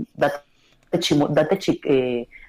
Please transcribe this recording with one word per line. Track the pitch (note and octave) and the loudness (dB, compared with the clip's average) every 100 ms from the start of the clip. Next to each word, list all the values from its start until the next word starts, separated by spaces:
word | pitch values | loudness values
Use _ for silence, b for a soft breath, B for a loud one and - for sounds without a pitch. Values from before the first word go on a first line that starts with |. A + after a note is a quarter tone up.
| - | -6
dateci | - C#3+ - _ _ _ _ _ E3+ - D3 | -2 -2 -2 _ _ _ _ _ -2 0 2
mo-, | - | 2
dateci, | D3+ D3+ G3 - - | 2 0 0 -2 -2
eh, | - C3+ B2+ A#2+ A#2 B | 0 0 0 -4 -8 B